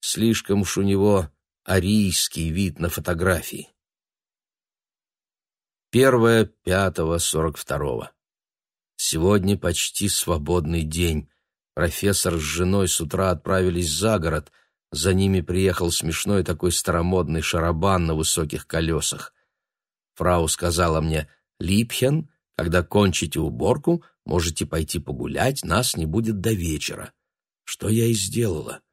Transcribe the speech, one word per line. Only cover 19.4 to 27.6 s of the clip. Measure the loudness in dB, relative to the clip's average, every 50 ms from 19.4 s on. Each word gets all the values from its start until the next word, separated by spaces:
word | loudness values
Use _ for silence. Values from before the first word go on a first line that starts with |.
| _ _ _ _ _ _ _ _ _ _ _ _ _ _ _
Фрау | -2 0 2 2 2 2 0
сказала | -2 -2 -2 -2 0 2 2 2 2 0
мне: | 0 0 0 -2 -4 -6 _ _ _ _ _ _
"Липхен, | -2 0 2 2 2 0 -2 0 0 2 2 0 -2 -6 _ _ _ _ _ -4
когда | -4 0 2 0 0
кончите | 2 2 2 4 4 2 0 -4 -4 -4 -4
уборку, | -4 -4 -4 -2 0 0 0 2 2 0 0 0 -2 _ _ _ _
можете | -2 -2 0 0 -2 -2 -4 -6
пойти | -4 -2 -4 -4 -2 -4 -8
погулять, | -6 -8 -10 -8 -8 -6 -4 -2 -2 -2 -2 -2 -4
нас | -2 0 0 0 0 -2
не | -4 -4
будет | -2 -2 -2 -2 -2 -4 -2
до | -2 -2 -2
вечера". | 0 -2 -4 -4 -4 -6 -8 -8 -10 -14 -16 _ _ _ _ _ _ _ _ _ _